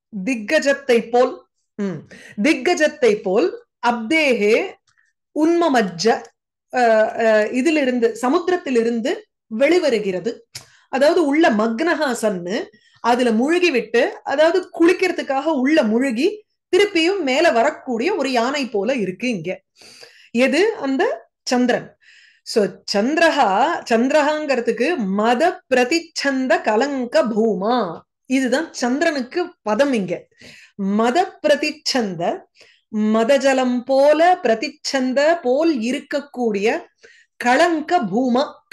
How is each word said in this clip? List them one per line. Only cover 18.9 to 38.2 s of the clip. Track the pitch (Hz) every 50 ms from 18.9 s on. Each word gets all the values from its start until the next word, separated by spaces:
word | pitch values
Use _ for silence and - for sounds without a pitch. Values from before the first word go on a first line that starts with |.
| 285
இருக்கு | 254 196 180 180 - 240 254
இங்க. | 233 180 156 180 185 - _ _ _ _ - - - - - - _ _ _ _
எது? | - 233 262 262 240 311 392 453 415
அந்த | - 285 269 269 262 381 508 622 - - _ _ _ -
சந்திரன். | - 262 247 247 233 226 170 - - _ _ _ _ _ _ _ _ _ _ _
So, | - - 233 202 185 - - - - -
சந்திரஹா, | 202 208 254 311 330 339 320 285 285 247 202 190 208 254 320 339 - - -
சந்திரஹாங்கிறதுக்கு | 233 226 240 269 294 302 285 294 302 302 302 277 262 233 226 240 214 - 240 311 359
மத | 285 208 185 190 202 214 233 247 233 311 370 359 - _ - 254
பிரதிச்சந்த | 247 247 247 330 330 330 - - - - 277 269 262 262 262 320 349 -
கலங்க | 240 214 220 262 285 285 262 247 - - 311 302
பூமா, | 214 233 202 226 226 202 180 196 220 247 247 208 170 165 - - _ _ _ _
இதுதான் | - 254 269 262 240 240 285 320 - -
சந்திரனுக்கு | - 254 240 254 294 339 339 311 277 233 - - 339 349 349 - _ -
பதம் | 208 214 214 285 285 254
இங்க. | 220 190 175 170 - - _ _ _ - - - - - - _
மத | - 196 190 202 214 226 240 240 339 392 370 - - -
பிரதிச்சந்த, | 302 294 277 302 302 294 - - - - 262 226 196 180 160 170 202 311 392 - _ _ _ - _ _ _ _ _ -
மதஜலம் | 214 214 214 220 220 233 226 277 269 262 269 262 262 262 254 247 247 233
போல, | - 269 269 277 294 302 302 330 359 370 359 -
பிரதிச்சந்த | 220 220 220 311 294 - _ - - - 269 254 254 247 277 285 311 339 339
போல் | - 247 254 277 330 330 311 240
இருக்கக்கூடிய | 214 240 254 285 - - 311 285 277 - - 254 247 226 202 196 196 226 277 339 - - _ _ _ - _ _ _ _ _
கலங்க | - - 240 254 285 330 349 339 302 - - 349 359
பூமா, | 240 185 180 233